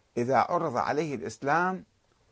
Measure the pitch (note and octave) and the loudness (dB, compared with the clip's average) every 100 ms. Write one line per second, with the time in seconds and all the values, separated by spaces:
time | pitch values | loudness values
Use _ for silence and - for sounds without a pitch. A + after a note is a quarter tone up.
0 | _ A#2+ A#2+ B2 - E3+ D#3+ A#2 F#2 C#3+ | _ -4 2 2 4 0 0 0 0 0
1 | D#3+ C3 E2 - C3+ D#3+ F3+ F#3 - _ | -2 -4 -8 -6 0 0 0 -2 -10 _
2 | _ _ _ | _ _ _